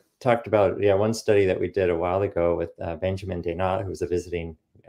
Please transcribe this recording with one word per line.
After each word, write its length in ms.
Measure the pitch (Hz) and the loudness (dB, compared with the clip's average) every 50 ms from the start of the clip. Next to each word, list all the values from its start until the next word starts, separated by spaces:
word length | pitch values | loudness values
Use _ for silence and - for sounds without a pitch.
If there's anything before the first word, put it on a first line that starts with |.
| _ _ _ _ | _ _ _ _
talked 300 | - 127 117 117 - 101 | 0 2 2 2 2 2
about, 340 | 104 107 98 90 - - 98 | 2 4 4 4 2 2 2
yeah, 120 | 101 98 | 4 4
one 200 | 95 107 110 110 | 4 2 0 0
study 320 | - - - 107 101 98 | 0 0 2 4 4 4
that 140 | 92 90 - | 2 2 0
we 80 | 92 90 | -2 -2
did 220 | - 98 92 90 | 0 0 0 2
a 60 | 85 | 2
while 260 | 82 87 87 90 98 101 | 0 0 0 0 0 0
ago 340 | 98 - 87 85 87 85 | 0 0 0 0 2 2
with, 140 | 85 85 85 - - 98 | 0 -2 -6 -8 -8 -8
uh, 140 | 87 82 | -8 -6
Benjamin 440 | 78 92 95 95 95 98 92 90 87 | -4 -4 -4 -4 -4 -6 -6 -8 -6
Denat, 440 | 82 85 85 87 95 90 92 95 98 | -4 -4 -4 -2 0 0 0 -2 -2
who 60 | 92 | -6
was 120 | 85 - 92 | -6 -6 -4
a 40 | 82 | -2
visiting, 480 | - - - 90 87 85 82 82 80 - _ _ _ _ _ | -2 -4 -4 -4 -6 -6 -6 -8 -12 -16 _ _ _ _ _